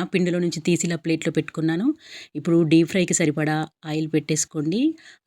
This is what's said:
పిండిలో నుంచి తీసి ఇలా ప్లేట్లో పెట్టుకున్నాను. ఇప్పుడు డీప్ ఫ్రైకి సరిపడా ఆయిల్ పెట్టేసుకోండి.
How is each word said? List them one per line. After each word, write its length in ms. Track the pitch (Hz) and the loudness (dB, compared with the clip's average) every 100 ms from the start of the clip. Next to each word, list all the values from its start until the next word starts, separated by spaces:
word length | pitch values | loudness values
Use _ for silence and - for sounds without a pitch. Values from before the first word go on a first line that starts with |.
పిండిలో 340 | 180 185 180 175 | -2 0 0 0
నుంచి 220 | 175 165 | -2 -2
తీసి 240 | 151 170 175 | 0 0 0
ఇలా 100 | 170 | -4
ప్లేట్లో 340 | 170 160 165 | -2 -2 0
పెట్టుకున్నాను. 540 | 156 156 - 160 165 240 302 - - - | -2 -4 -4 -2 0 0 -2 -8 -20 -14
ఇప్పుడు 240 | 151 147 170 | -8 0 2
డీప్ 280 | 165 165 165 | 6 4 4
ఫ్రైకి 240 | 196 175 | 2 0
సరిపడా 420 | 175 160 156 151 156 156 - 160 | 2 0 0 0 -2 -4 -10 -8
ఆయిల్ 220 | 156 160 | -4 -2
పెట్టేసుకోండి. 720 | 156 147 156 - 160 151 190 294 311 - - | -2 0 -2 -2 -4 -2 0 0 -2 -10 -20